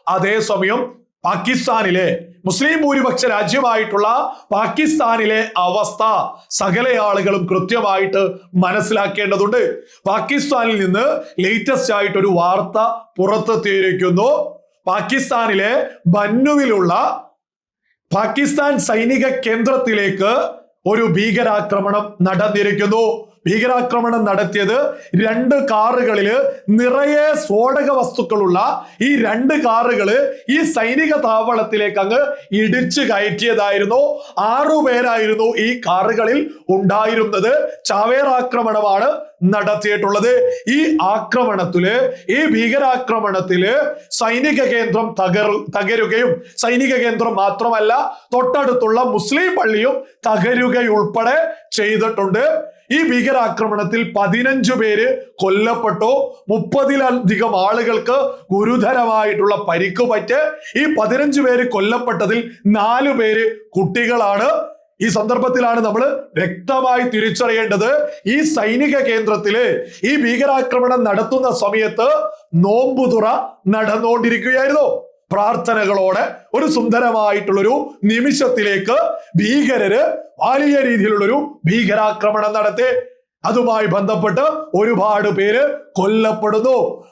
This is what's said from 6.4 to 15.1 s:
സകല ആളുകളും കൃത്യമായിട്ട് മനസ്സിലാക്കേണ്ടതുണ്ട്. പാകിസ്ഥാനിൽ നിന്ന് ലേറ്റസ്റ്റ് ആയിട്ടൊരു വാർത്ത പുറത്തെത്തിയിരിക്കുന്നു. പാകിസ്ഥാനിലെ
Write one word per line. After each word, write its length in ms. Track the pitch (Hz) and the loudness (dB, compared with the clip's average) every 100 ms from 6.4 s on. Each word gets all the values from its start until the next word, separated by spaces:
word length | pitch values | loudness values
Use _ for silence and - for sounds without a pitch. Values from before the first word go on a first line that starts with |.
| - | -8
സകല 480 | - 190 208 254 226 | -4 -2 0 0 0
ആളുകളും 480 | 208 196 190 196 175 | 0 0 0 -2 0
കൃത്യമായിട്ട് 760 | 185 185 233 208 190 190 196 185 185 - | -2 0 -2 0 0 0 0 -2 -4 -4
മനസ്സിലാക്കേണ്ടതുണ്ട്. 1200 | 180 180 214 - 220 196 208 202 190 208 247 190 - - - 196 | 0 0 0 0 0 0 -2 -2 0 2 0 0 -4 -14 -8 -4
പാകിസ്ഥാനിൽ 800 | 214 - 285 285 254 226 214 | -2 -2 -2 0 0 0 0
നിന്ന് 360 | 185 202 285 302 - - | 0 0 0 -2 -6 -4
ലേറ്റസ്റ്റ് 500 | 190 226 269 254 254 | -2 -2 0 -2 0
ആയിട്ടൊരു 320 | 202 202 190 196 | 0 0 0 2
വാർത്ത 520 | 175 175 196 180 214 233 - - - | 2 2 0 0 0 -2 -4 -8 -2
പുറത്തെത്തിയിരിക്കുന്നു. 1400 | 190 220 220 220 202 196 185 185 180 175 247 302 - - _ _ 185 | 0 0 0 -2 0 2 0 0 0 2 2 0 -2 -12 _ _ -4
പാകിസ്ഥാനിലെ 1000 | 202 - | -4 -2